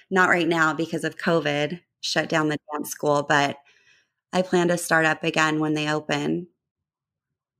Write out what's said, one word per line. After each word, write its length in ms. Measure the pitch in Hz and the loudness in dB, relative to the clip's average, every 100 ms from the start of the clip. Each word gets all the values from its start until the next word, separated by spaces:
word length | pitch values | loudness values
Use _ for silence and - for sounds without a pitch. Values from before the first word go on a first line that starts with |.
| _ | _
not 200 | 190 185 | 2 4
right 180 | 180 165 | 2 2
now 260 | 170 160 | 2 2
because 300 | 151 165 160 | 0 -4 -4
of 140 | 156 151 | -6 -4
covid, 640 | - 165 151 143 151 175 - _ | 0 0 0 -2 -2 -6 -12 _
shut 280 | - - 156 | -4 -4 0
down 200 | 165 151 | 0 0
the 80 | 151 - | -4 -6
dance 160 | 151 - | -10 -10
school, 340 | - 151 147 | -4 0 0
but 340 | 143 147 143 - _ _ _ _ _ _ _ | 2 2 2 -2 _ _ _ _ _ _ _
I 80 | 180 | -2
plan 260 | 185 180 170 | 0 2 2
to 80 | 175 | 0
start 280 | - 165 160 | 0 2 2
up 180 | 160 | 0
again 360 | 165 160 156 151 | -2 0 0 0
when 160 | 156 151 | -2 -2
they 120 | 151 | -2
open. 580 | 151 151 147 147 165 175 _ _ _ _ _ _ _ _ _ _ | -4 -2 -2 -2 -4 -6 _ _ _ _ _ _ _ _ _ _